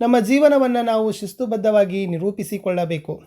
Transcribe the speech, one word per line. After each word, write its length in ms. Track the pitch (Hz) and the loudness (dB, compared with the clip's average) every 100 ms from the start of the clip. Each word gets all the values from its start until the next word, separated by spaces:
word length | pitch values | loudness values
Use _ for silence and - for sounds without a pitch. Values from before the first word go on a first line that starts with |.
ನಮ್ಮ 180 | 240 247 | 2 2
ಜೀವನವನ್ನು 680 | 202 277 302 277 254 240 233 | 4 4 4 4 2 0 0
ನಾವು 260 | 220 220 | 0 0
ಶಿಸ್ತುಬದ್ಧವಾಗಿ 920 | 202 196 - 240 220 214 214 196 196 190 | -4 -8 -8 -6 -2 2 2 2 0 -4
ನಿರೂಪಿಸಿಕೊಳ್ಳಬೇಕು. 1200 | 165 196 202 190 196 190 180 170 160 - - | -4 -4 -4 -6 -6 -4 -2 -2 -4 -8 -12